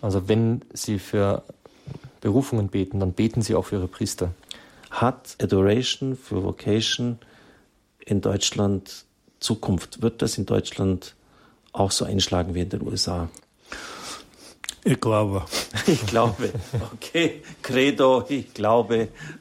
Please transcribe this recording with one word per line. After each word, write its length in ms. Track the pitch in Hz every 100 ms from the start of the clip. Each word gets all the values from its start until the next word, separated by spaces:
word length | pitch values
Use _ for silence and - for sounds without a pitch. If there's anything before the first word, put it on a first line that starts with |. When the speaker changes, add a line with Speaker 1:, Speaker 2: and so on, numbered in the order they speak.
Speaker 1:
Also 280 | 107 98 95
wenn 340 | 110 113 120 -
Sie 260 | - - 104
für 420 | - 104 101 - - - - _ - - - -
Berufungen 480 | 110 104 139 117 101
beten, 320 | 101 92 101
dann 120 | 95
beten 300 | 87 110 120
Sie 140 | 113 95
auch 80 |
für 120 | - 104
Ihre 120 | 92
Priester. 420 | - - - 87 87 - - - - -
Speaker 2:
Hat 460 | - 120 131 - -
Adoration 720 | 95 98 95 110 127 - 135 131
für 280 | - 95
Vocation 760 | 95 92 - 107 107 - 120 117 - - - - _ _ _ _ -
in 140 | 101
Deutschland 840 | - 101 - - 101 98 - - - _ _ _
Zukunft? 600 | - 113 - 90 - -
Wird 220 | 113 -
das 160 | - -
in 80 | 101
Deutschland 680 | 104 - - 98 92 - - _ _ _ _ _
auch 180 | - 98
so 140 | -
einschlagen 500 | - 98 - 90 87
wie 60 | 90
in 80 | 87
den 140 | -
U 100 | 85
S 160 | 87 -
A? 200 | 87 85 - - _ - - - - - - - - - - - -
Speaker 3:
Ich 160 | 220 131
glaube. 440 | 117 107 107 95 - - -
Speaker 2:
<laughs> 200 | 110 -
Ich 200 | 151 104
glaube. 460 | 110 117 101 113 110 - 117 104
Okay, 500 | 117 - 170 160 - - -
Credo, 600 | - 123 139 143 135 127 104
ich 260 | 139 -
glaube. 540 | - 107 117 107 113 110 - - -